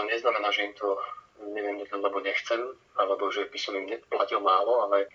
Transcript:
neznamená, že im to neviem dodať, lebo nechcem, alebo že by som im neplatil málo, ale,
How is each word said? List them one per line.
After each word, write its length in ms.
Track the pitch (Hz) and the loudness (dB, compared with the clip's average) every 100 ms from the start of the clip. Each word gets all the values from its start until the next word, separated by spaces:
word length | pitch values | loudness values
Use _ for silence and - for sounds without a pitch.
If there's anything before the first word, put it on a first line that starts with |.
neznamená, 480 | 104 117 120 110 104 | 2 2 2 2 2
že 160 | 104 104 | 0 -2
im 80 | - | -2
to 240 | 104 98 98 - - - 104 | 0 0 -2 -10 -18 -14 -8
neviem 320 | 104 104 101 | -4 -4 -4
dodať, 200 | 101 101 | -6 -2
lebo 200 | 101 98 | 0 0
nechcem, 400 | 98 - - 117 120 - _ - | -2 -2 0 -2 -2 -10 _ 0
alebo 320 | 98 95 98 | 2 2 0
že 160 | 101 95 | 0 -4
by 100 | 98 | -4
som 180 | - 98 | -4 -4
im 120 | 95 | -4
neplatil 520 | 113 - 120 - 110 | -8 -4 -4 -2 0
málo, 400 | 101 95 104 123 | 4 4 4 4
ale, 240 | 104 101 98 | 4 2 2